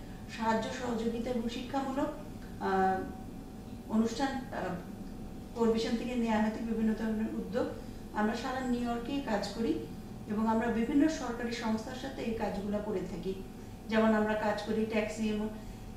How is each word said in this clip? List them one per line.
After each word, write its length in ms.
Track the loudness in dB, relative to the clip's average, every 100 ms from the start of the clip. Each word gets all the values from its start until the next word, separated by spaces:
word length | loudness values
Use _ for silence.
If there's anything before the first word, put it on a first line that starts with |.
| -10 -12 -10 -2
সাহায্য 320 | 2 2 2
সহযোগিতা 600 | -2 -2 0 0 0 0
এবং 200 | 0 0
শিক্ষামূলক, 580 | -2 -2 -2 0 0 0 -2 -8 -10 -10 -4
আহ, 400 | 0 4 4 4 -2 -8 -10 -10 -12 -12 -10 -10 0
অনুষ্ঠান, 360 | 2 4 2 0
আহ, 480 | 0 -4 -4 -4 -4 -8 -10 -10 -10 -10 -10 -10 2
কোর 160 | 4
ভিশন 260 | 4 2 0
থেকে 180 | 0 0
নেওয়া 260 | 4 4
হয় 100 | 4 2
বিভিন্ন 320 | 0 2 4
ধরনের 420 | 2 0 0 0 -2
উদ্যোগ। 320 | -2 0 0 -4 -10 -10 -6
আমরা 220 | 0 2 2
সারা 240 | -2 -2
নিউ 220 | 0 0
ইয়র্কেই 400 | 0 -2 0 -2
কাজ 260 | 0 0 0 0
করি 180 | 0 0 -2 -8 -10 -10 -4
এবং 200 | 0 4
আমরা 200 | 4 4
বিভিন্ন 400 | 2 4 6 6
সরকারি 440 | 4 -2 -4 -4
সংস্থার 440 | -2 0 0 -2 -6
সাথে 200 | -6 -4
এই 120 | -2
কাজগুলো 460 | 0 -2 -2 -2 -2 0
করে 140 | -2
থাকি। 340 | -2 -4 -4 -4 -6 -10 -12 -12 0
যেমন 240 | 6 6 6
আমরা 180 | 4
কাজ 280 | 2 2 0
করি 240 | 0 0 2
ট্যাক্সি 440 | 2 0 0 0
এবং, 200 | 2 0 -4 -10 -10 -10